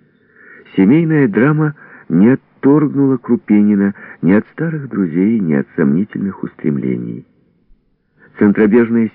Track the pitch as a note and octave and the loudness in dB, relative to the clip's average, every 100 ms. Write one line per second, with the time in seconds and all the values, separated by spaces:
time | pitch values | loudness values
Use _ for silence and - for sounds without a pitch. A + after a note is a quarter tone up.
0 | _ _ _ _ - - - - F#2+ D3+ | _ _ _ _ -20 -20 -8 0 2 4
1 | E3 D#3 C3 G2 C#3 D#3 D3+ D3+ - - | 2 0 2 2 0 0 -2 -6 -20 -20
2 | _ E2 G#2+ C3+ _ _ C3+ D3 D3 C#3 | _ 2 2 2 _ _ 2 2 2 0
3 | C#3 C3 - A#2+ - G#2 G#2 G2+ G2 - | 0 -2 -2 -4 2 2 2 2 0 -4
4 | - - D#2+ G#2 - - D#3+ D#3 C3+ - | -18 -6 0 0 -2 -8 -8 -8 -8 -6
5 | F2+ D#2+ G2+ A#2 E2+ C#2+ C2+ - D2 D#2 | -4 0 0 0 -2 -2 -4 -2 -2 -2
6 | G#2 - G2 - - - D#2 C#2+ B1+ A#1+ | -4 -6 -8 -8 -14 -8 -6 -4 -6 -6
7 | A#1 A#1 - _ _ _ _ _ _ _ | -8 -14 -18 _ _ _ _ _ _ _
8 | _ _ _ - G#2 G2 G#2+ A#2 A2+ A#2 | _ _ _ 0 0 2 2 2 2 -2
9 | A2+ | -2